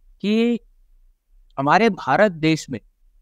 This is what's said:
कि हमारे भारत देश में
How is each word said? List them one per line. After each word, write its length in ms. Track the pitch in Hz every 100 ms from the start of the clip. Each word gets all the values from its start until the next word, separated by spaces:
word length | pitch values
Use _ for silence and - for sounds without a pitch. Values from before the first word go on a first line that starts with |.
| _ _
कि 380 | 196 220 233 233 - _ _ _ _ _ _ _ _ -
हमारे 300 | 139 175 226
भारत 420 | 185 - 143 208
देश 380 | 165 156 160 -
में 100 | 120 - _ _ _